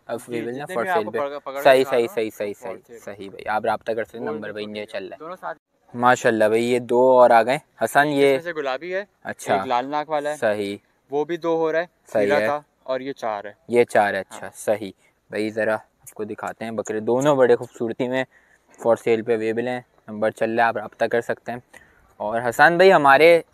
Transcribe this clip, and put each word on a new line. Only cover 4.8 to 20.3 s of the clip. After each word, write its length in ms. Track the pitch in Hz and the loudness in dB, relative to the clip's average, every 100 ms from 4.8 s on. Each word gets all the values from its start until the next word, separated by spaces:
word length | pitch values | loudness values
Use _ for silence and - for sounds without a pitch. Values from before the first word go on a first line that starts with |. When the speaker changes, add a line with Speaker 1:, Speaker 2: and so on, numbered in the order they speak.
| - | -10
Speaker 2:
है, 60 | 101 | -12
Speaker 1:
चल 40 | |
रहा 100 | 95 | -12
है। 40 | 87 | -14
Speaker 2:
दोनों 180 | 170 185 | -16 -14
साथ। 180 | 165 - _ _ _ 120 | -14 -14 _ _ _ 0
Speaker 1:
माशाल्लाह 520 | 123 127 127 110 107 | 2 4 2 2 2
भाई, 120 | 113 | 2
ये 200 | 120 123 | 0 -2
दो 380 | 120 123 131 127 | 0 2 6 8
और 140 | 120 | 8
आ 100 | 117 | 6
गए। 180 | 113 151 - - | 4 -2 -6 -6
हसन, 260 | 113 143 147 | 0 2 2
Speaker 2:
एक 100 | 143 | 2
Speaker 1:
ये 140 | 139 | 2
Speaker 2:
इसमें 120 | 135 | 2
से 80 | 175 | -4
गुलाबी 380 | 156 135 131 175 | -8 -6 -8 -8
है, 160 | 185 208 _ | -10 -10 _
Speaker 1:
अच्छा। 320 | - - - - | -16 -10 -4 -2
Speaker 2:
एक 100 | 131 | 0
लाल 200 | 123 135 | -2 -2
नाक 220 | 151 151 | -6 -4
वाला 220 | 147 147 | -4 -4
है। 60 | 151 | -2
Speaker 1:
सही। 440 | 110 104 101 101 _ _ _ | -2 -2 -6 -8 _ _ _
Speaker 2:
वो 140 | 143 | -6
भी 120 | 151 170 | -4 -6
दो 200 | 165 165 | -4 -2
हो 140 | 160 | -2
रहा 120 | 160 | -4
है, 60 | 175 _ _ | -6 _ _
Speaker 1:
सही 200 | 110 101 | -2 0
Speaker 2:
पीला 120 | 143 | 0
Speaker 1:
है। 100 | 110 | 0
Speaker 2:
था 160 | 147 - _ - | -4 -8 _ -8
और 160 | 131 | -8
ये 100 | 135 | -8
चार 340 | - 117 104 104 | -8 -8 -8 -10
है। 100 | - - | -18 -2
Speaker 1:
ये 140 | 120 | 0
चार 300 | 117 113 101 | 2 2 0
है, 60 | 95 | -2
अच्छा, 200 | - 101 | -8 -14
Speaker 2:
हाँ। 100 | 92 | -18
Speaker 1:
सही। 400 | - - 104 98 - _ _ _ | -8 -4 -4 -6 -16 _ _ _
भाई 180 | 107 107 | -6 -4
ज़रा 240 | 110 110 | -2 -2
आपको 500 | 107 - _ - - | -2 -6 _ -18 -12
दिखाते 400 | 107 107 95 - | -12 -10 -10 -10
हैं 120 | 113 107 | -8 -8
बकरे, 240 | 104 107 | -6 -4
दोनों 360 | 110 127 147 135 | -2 2 2 4
बड़े 200 | 120 120 | 6 4
खूबसूरती 520 | 120 - 117 - 123 | 0 -8 -6 -4 -4
में 180 | 131 131 _ _ _ _ - 117 | -4 -6 _ _ _ _ -4 0
for 100 | 110 | 2
sale 260 | 120 113 | 2 0
पे 120 | 113 | 0
available 340 | 110 110 113 123 | -2 -2 -4 -4
हैं। 160 | 123 - _ - | -6 -12 _ -16
Number 240 | 107 110 | -4 -4